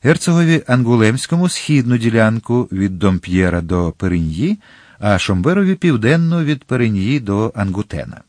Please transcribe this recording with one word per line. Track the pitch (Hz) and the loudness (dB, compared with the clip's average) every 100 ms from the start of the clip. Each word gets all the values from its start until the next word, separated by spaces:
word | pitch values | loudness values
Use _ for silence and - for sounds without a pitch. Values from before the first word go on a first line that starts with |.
герцогові | 123 170 - 170 165 160 - | 2 0 2 2 2 0 2
Ангулемському | 127 117 120 110 127 - 170 180 | 0 2 4 4 2 -2 0 0
східну | - - 151 120 123 | -2 0 0 2 0
ділянку | 113 113 110 113 - 120 123 | 2 2 2 0 -2 -2 -2
від | 95 98 95 | -2 -2 0
Домп'єра | 101 92 - 90 92 85 | 0 0 0 0 2 0
до | 85 90 87 - | -2 -2 -2 -2
Периньї, | 95 90 80 80 151 208 _ - - _ | -2 -2 -2 -2 -2 -4 _ -20 -20 _
а | 104 95 | 0 0
Шомберові | - 95 101 185 190 185 | 0 0 2 2 0 0
південну | 180 127 110 165 165 170 | 0 2 2 2 2 0
від | 151 147 | -2 -4
Периньї | _ 127 120 101 101 143 | _ -2 0 0 0 -2
до | 107 101 110 - | -2 -2 -2 -2
Ангутена. | 98 92 107 78 60 55 | -4 -4 -6 -8 -10 -14